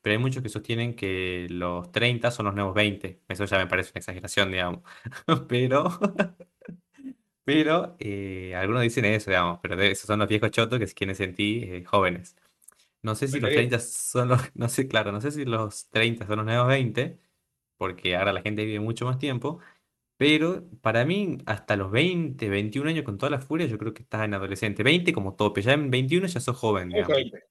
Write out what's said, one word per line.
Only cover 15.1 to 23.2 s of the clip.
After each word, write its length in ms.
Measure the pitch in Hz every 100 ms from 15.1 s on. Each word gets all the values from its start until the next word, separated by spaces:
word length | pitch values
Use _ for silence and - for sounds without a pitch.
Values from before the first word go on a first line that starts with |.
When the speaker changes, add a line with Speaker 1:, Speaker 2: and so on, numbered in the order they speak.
Speaker 1:
no 80 | 104
sé 120 | 135
si 120 | 151
los 460 | 131 113 107 - -
treinta 360 | 113 113 117 98
son 120 | 107
los 80 | 110
nuevos 220 | 120 123
veinte, 500 | 135 131 104 147 175 _ _ _ _ _ _
porque 400 | 92 90 92 90
ahora 160 | 101
la 80 | 95
gente 240 | 107 107
vive 160 | 107 107
mucho 240 | 107 120
más 140 | 123 127
tiempo, 420 | 143 123 139 170 - _ _ _ _ _
pero 480 | 143 151 165 190 - -
para 240 | 113 113
mí 340 | 131 190 196 143
hasta 320 | - 104 - 104
los 140 | 95
veinte, 580 | 110 170 180 156 131 107
veintiún 400 | 98 104 123 147
años 160 | 160
con 140 | 147
toda 120 | 98